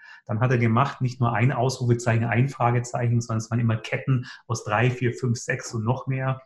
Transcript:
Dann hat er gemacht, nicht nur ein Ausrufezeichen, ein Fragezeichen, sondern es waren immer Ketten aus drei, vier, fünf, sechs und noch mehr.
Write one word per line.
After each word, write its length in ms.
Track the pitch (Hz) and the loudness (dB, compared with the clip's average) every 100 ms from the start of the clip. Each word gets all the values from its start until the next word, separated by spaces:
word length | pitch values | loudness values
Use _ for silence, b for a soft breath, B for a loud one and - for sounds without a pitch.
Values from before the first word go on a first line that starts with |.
| B B - | B B -6
Dann 140 | 110 | -2
hat 100 | 127 | 2
er 80 | 123 | 2
gemacht, 440 | 117 117 139 - | 4 2 2 -2
nicht 180 | 127 - | -4 0
nur 120 | 117 | 0
ein 200 | 107 127 | 2 2
Ausrufezeichen, 720 | 127 127 - 120 120 120 113 | 2 -2 0 0 2 2 0
ein 240 | 117 110 139 | 2 2 2
Fragezeichen, 720 | - 120 120 120 127 120 120 | 2 2 2 -2 -2 0 0
sondern 180 | 117 113 | 0 -4
es 100 | - | -2
waren 120 | 117 | 0
immer 160 | 117 110 | 2 0
Ketten 500 | - 135 - 127 123 B - | -2 -4 0 0 -2 B -8
aus 160 | 113 | -6
drei, 260 | - 104 127 | 0 2 2
vier, 240 | 127 123 | 2 -2
fünf, 240 | - 123 117 | -2 -2 -2
sechs 340 | - 127 - | -2 -6 -4
und 120 | 117 | -4
noch 240 | 107 127 - | -2 -2 -4
mehr. 320 | 131 131 135 | -4 -2 -4